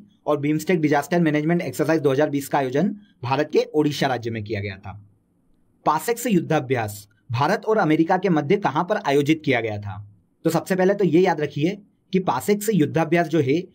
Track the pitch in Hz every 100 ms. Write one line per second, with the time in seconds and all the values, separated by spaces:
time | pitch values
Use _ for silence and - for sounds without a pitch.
0 | - _ - 147 143 156 151 175 151 147
1 | 143 175 160 147 151 175 131 - 151 160
2 | 139 131 151 143 139 151 131 135 208 -
3 | - _ 120 135 151 202 247 151 151 143
4 | 143 120 113 113 104 104 101 95 98 101
5 | - _ _ _ _ _ _ _ 165 156
6 | - 466 254 180 139 156 127 127 107 104
7 | - _ - 120 151 151 208 220 165 160
8 | 165 185 196 156 143 202 151 139 180 214
9 | 143 139 139 160 147 120 113 104 101 92
10 | - _ _ _ 165 165 - 185 185 202
11 | 185 160 185 147 147 147 160 208 - _
12 | _ 185 185 123 - 208 214 190 143 139
13 | 160 170 165 160 127 156 185